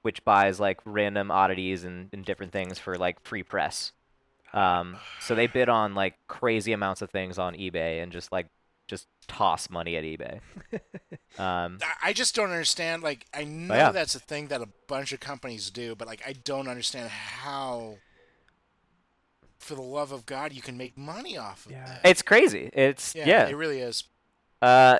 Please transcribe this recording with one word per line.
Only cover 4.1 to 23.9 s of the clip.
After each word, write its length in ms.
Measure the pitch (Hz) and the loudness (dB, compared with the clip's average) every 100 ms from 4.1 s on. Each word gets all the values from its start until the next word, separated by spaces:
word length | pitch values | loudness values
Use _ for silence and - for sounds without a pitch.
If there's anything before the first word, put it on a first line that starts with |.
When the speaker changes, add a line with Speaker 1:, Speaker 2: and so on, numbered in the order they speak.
| _ _ _ _ | _ _ _ _
Speaker 1:
Um, 460 | 104 92 90 87 92 - - | 0 2 2 -2 -10 -16 -14
so 140 | - | -4
they 120 | 110 120 | 0 2
bid 240 | 131 120 | 2 2
on, 240 | 117 107 | 4 2
like, 220 | 98 95 - - | 0 -2 -4 -14
crazy 460 | - 123 113 104 | -4 0 0 -2
amounts 260 | 107 98 95 | -2 -2 -4
of 80 | 101 | -6
things 280 | 98 92 90 | -6 -6 -4
on 160 | 90 | -6
eBay 480 | 85 95 85 82 82 | -6 -6 -4 -4 -4
and 100 | 87 | -8
just, 180 | 87 - | -10 -6
like, 180 | 92 82 _ _ _ - | -6 -6 _ _ _ -14
just 180 | 98 - _ - | -14 -16 _ -18
toss 440 | - 98 80 - | 0 0 0 -4
money 260 | 90 82 82 | -8 -6 -4
at 80 | |
eBay. 360 | 80 78 60 - - - - | -6 -8 -12 -14 -18 -20 -14
Speaker 2:
<laughs> 100 | 214 - 190 - - _ - | -14 -12 -20 -20 -20 _ -8
Speaker 1:
Um, 400 | 95 90 87 92 | -4 -4 -4 -6
Speaker 3:
I, 260 | 151 - 165 | -8 -4 -4
I 20 | |
just 220 | 202 247 | -2 -2
don't 160 | - 208 | 0 -2
understand. 520 | 170 160 - 165 165 | -2 -2 -2 -4 -4
Like, 220 | 165 143 - | -4 -6 -10
I 120 | 143 | -12
know 300 | 147 156 175 | -10 -10 0
Speaker 1:
yeah. 160 | 110 147 | 4 6
Speaker 3:
that's 240 | 185 156 | 4 -2
a 60 | 135 | -4
thing 280 | - 147 147 | -6 -10 -6
that 120 | 139 | -6
a 80 | 113 - - | -8 -14 -8
bunch 280 | 135 139 | -8 -6
of 60 | 135 | -10
companies 500 | - 139 135 113 98 | -10 -12 -10 -10 -10
do, 240 | 98 120 | -10 -10
but, 120 | 110 113 | -10 -12
like, 140 | 110 120 | -12 -12
I 80 | |
don't 340 | 135 120 135 135 | -12 -8 -6 -6
understand 400 | 123 120 135 117 | -6 -6 -6 -10
how, 880 | - - - 139 139 131 123 113 104 _ _ _ _ _ _ _ _ _ _ _ _ _ _ _ _ | -12 -12 -12 -10 -8 -6 -8 -10 -16 _ _ _ _ _ _ _ _ _ _ _ _ _ _ _ _
for 160 | - | -14
the 60 | 143 | -12
love 320 | 127 143 147 | -8 -6 -6
of 140 | 135 117 | -8 -10
God, 260 | 135 151 | -8 -8
you 80 | 135 | -10
can 160 | 139 123 | -12 -12
make 220 | 127 131 | -12 -14
money 400 | 143 180 359 196 | -14 -12 -12 -12
off 260 | 107 98 | -12 -14
of 80 | - | -18
Speaker 2:
Yeah. 140 | 131 131 | -16 -14
Speaker 3:
that. 140 | 127 | 4
Speaker 1:
It's 160 | 180 180 | 6 6
crazy. 480 | - 214 381 101 - | 6 8 8 4 -2
It's, 400 | - 135 139 - | 4 4 4 -4
Speaker 3:
Yeah, 120 | 160 147 | -2 6
Speaker 1:
yeah. 220 | 214 107 | 6 6
Speaker 3:
it 80 | 143 | 2
really 220 | 156 135 | -4 -4
is. 240 | 123 | -4